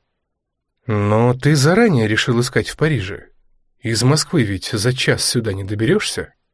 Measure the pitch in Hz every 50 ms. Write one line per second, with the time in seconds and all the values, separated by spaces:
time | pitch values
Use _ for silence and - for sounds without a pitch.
0 | _ _ _ _ _ _ _ _ _ _ _ _ _ _ _ _ - - 107 104
1 | 104 104 107 110 117 123 123 127 135 143 156 143 131 160 180 226 240 220 156 117
2 | 110 104 110 104 - 139 117 117 123 - - 120 107 - - - 147 160 151 110
3 | 92 95 - - - - _ _ _ _ _ _ _ _ _ _ - 110 113 104
4 | 120 127 156 151 - - - 151 110 98 98 92 - - - 107 98 127 127 131
5 | - 147 127 127 - - - 123 113 107 98 98 98 95 104 101 110 127 190 208
6 | - - - 92 85 - _ _ _ _